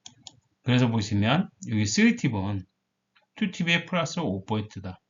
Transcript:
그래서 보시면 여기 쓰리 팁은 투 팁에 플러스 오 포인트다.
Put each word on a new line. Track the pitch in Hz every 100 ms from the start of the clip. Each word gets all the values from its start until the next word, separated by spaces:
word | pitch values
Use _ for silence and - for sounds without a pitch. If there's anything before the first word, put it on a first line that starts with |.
| - _ - _ _ _
그래서 | - 123 123
보시면 | 113 101 101 107 151 - _ -
여기 | 110 107
쓰리 | - 226 233
팁은 | 143 107 95 101 92 _ _ _ _ _ _
투 | - 202
팁에 | - 170 170 170
플러스 | 180 160 -
오 | 143 98
포인트다. | - 110 107 - 92 90 _